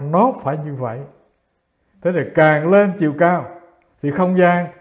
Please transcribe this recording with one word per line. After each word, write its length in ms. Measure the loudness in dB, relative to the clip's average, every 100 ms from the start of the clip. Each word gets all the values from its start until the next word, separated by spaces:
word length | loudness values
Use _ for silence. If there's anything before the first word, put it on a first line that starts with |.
| -2
nó 220 | 0 0 0
phải 120 | -6 -6
như 100 | -8
vậy. 240 | -8 -8 -10 -14 _ _ _ _ _ _ _ _ _
Thế 100 | -2
rồi 140 | -2 -2
càng 360 | 2 4 4 2
lên 220 | 2 2 0
chiều 160 | -4 0
cao 260 | 0 0 -4 -14 -20 _ _ _
thì 80 | -6
không 280 | -2 0 2
gian 280 | 2 2 -2 -10